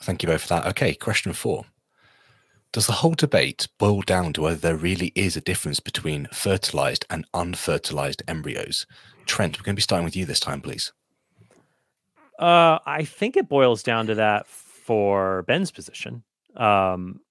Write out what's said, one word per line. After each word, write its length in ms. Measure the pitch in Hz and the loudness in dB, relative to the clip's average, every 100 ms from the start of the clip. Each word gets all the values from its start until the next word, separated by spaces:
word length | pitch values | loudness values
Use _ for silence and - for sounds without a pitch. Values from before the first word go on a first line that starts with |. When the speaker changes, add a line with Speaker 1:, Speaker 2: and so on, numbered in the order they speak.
Speaker 1:
Thank 180 | - 87 | -6 -2
you 60 | 82 | -2
both 160 | 80 | -2
for 60 | - | 0
that. 180 | 85 92 | -2 -2
Okay, 260 | - 104 | 0 -2
question 400 | - - 110 92 | -2 -2 -2 -2
four. 320 | - 117 - - _ _ _ _ _ _ _ _ _ _ | -4 -4 -4 -6 _ _ _ _ _ _ _ _ _ _
Does 140 | 117 110 | -2 0
the 80 | |
whole 220 | 107 165 160 | 2 2 2
debate 520 | 151 101 65 - - - | 2 4 2 -2 -8 0
boil 220 | 104 101 | 2 2
down 320 | 92 92 85 | 2 0 0
to 100 | 76 | 0
whether 120 | 78 80 | -2 0
there 200 | 85 78 | 0 0
really 360 | 87 92 90 - | -2 -2 -2 0
is 200 | 98 - | -2 -2
a 60 | |
difference 380 | - - 80 71 | -4 -4 -2 -6
between 480 | - - 78 76 71 | -6 -6 -4 -6 -6
fertilized 760 | - 101 98 - 76 71 - - | -4 0 0 0 0 0 -2 -4
and 160 | 82 - | -8 -6
unfertilized 880 | 87 90 87 - 73 - 80 76 73 - | -4 -4 -4 -2 -2 -2 -4 -4 -6 -8
embryos? 580 | 80 73 - - - - - - _ - | -8 -6 -8 -6 -6 -8 -16 -20 _ -4
Trent, 320 | - 90 - | -2 -2 -2
we're 60 | |
gonna 120 | - 98 | -4 -2
be 60 | |
starting 240 | - 90 85 | 0 0 -2
with 100 | 92 | -4
you 100 | 90 | -2
this 140 | - | -2
time, 220 | - 123 | -4 -6
please. 320 | - - - - _ _ _ _ _ _ _ _ _ _ _ _ _ - | -8 -8 -10 -12 _ _ _ _ _ _ _ _ _ _ _ _ _ 0
Speaker 2:
Uh, 400 | 175 170 165 160 - | 6 8 8 6 0
I 180 | 151 | -6
think 320 | 156 - 214 381 | -6 -4 0 0
it 140 | - | 2
boils 340 | 139 127 113 | 6 6 4
down 240 | - 117 110 | 0 0 0
to 80 | 107 | 2
that 320 | 107 104 - | 4 2 -2
for 960 | - - - - 110 101 98 95 92 | -18 -20 -10 -2 2 2 2 0 -2
Ben's 280 | 87 151 185 | 0 0 -2
position. 520 | - - - - 120 - _ _ - | -8 -18 -14 -14 -14 -18 _ _ -2
Um, 640 | 110 101 95 90 90 - _ | 2 4 2 -2 -8 -12 _